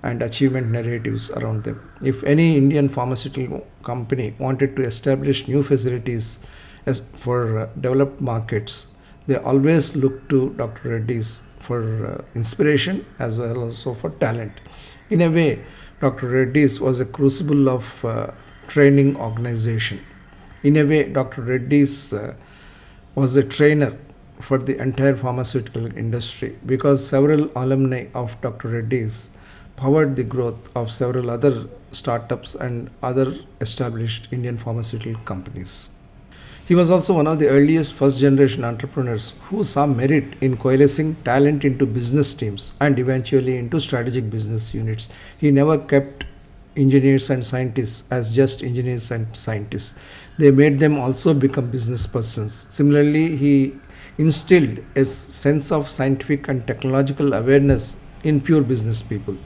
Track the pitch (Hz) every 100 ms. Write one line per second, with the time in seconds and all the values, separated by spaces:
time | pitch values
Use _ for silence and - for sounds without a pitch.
0 | 127 120 113 - 139 131 120 117 113 120
1 | 113 113 110 113 113 110 110 110 - -
2 | 131 131 - 147 165 151 135 151 139 135
3 | 123 123 135 135 127 143 - - - 120
4 | 113 127 110 110 127 131 135 - 127 107
5 | - 131 139 131 - 135 143 139 120 123
6 | 117 117 110 - - - - - - 131
7 | - - 120 123 117 110 113 - 127 131
8 | 139 - 127 113 113 110 113 - - -
9 | - - - 131 - 135 139 165 143 151
10 | 135 135 - 135 131 - 117 113 127 117
11 | 113 120 110 - - - - 120 110 110
12 | 107 - - 117 113 - 151 143 180 196
13 | - - 120 110 117 120 117 117 135 113
14 | 160 156 113 117 107 - - - - -
15 | - 165 170 160 156 - - - - -
16 | 143 107 123 131 131 139 139 - 135 123
17 | 127 - 139 135 156 147 135 127 113 -
18 | 117 113 - - - - - 147 143 139
19 | 139 139 113 110 120 117 113 113 - 98
20 | - - - - - - 143 151 143 151
21 | 139 135 127 - 117 127 127 143 139 -
22 | - 104 107 - - - - - - -
23 | - - 135 135 135 - 151 151 131 110
24 | - - - - - 135 117 135 131 127
25 | 139 127 127 123 120 127 113 117 113 -
26 | 113 117 113 - 117 - - 131 143 139
27 | 139 135 143 151 151 123 127 135 135 127
28 | 123 127 117 113 123 110 113 117 113 127
29 | 110 107 - - - - - - 131 151
30 | 147 131 117 123 120 113 - 123 113 -
31 | 123 127 120 117 139 120 110 - - -
32 | - 117 113 123 - - 123 120 120 -
33 | 127 127 131 - - - 110 - 123 113
34 | 113 110 - 127 123 117 117 117 113 113
35 | 117 110 - 95 92 92 90 - - -
36 | - - - - - - - 175 170 180
37 | 170 175 151 160 151 135 147 160 143 -
38 | 139 123 139 135 135 110 120 113 135 -
39 | 127 113 - - - 196 139 - 147 120
40 | 135 151 113 - 135 123 135 131 143 -
41 | 156 160 - 127 143 147 143 123 135 113
42 | 117 143 143 - 107 98 - - 147 131
43 | 127 131 113 135 127 127 120 151 - 127
44 | 120 123 110 110 107 113 110 113 110 110
45 | - - - - 147 139 143 151 143 139
46 | 139 - - - - - - - 135 135
47 | 135 135 - 127 117 127 127 113 113 -
48 | - 127 110 113 135 - 127 120 123 120
49 | 110 117 113 - - 107 107 - - -
50 | - - - - 147 135 147 139 151 147
51 | 127 131 180 147 135 139 120 123 113 120
52 | - 120 110 - 107 - - - 143 147
53 | 147 151 160 151 143 143 135 135 - -
54 | - - 156 - - 180 139 110 - -
55 | 135 - - - 139 151 143 160 143 -
56 | 131 135 - 143 143 131 113 123 135 135
57 | 139 139 143 107 120 139 139 127 - -
58 | - - 156 147 - 156 127 123 110 110
59 | - 104 - 95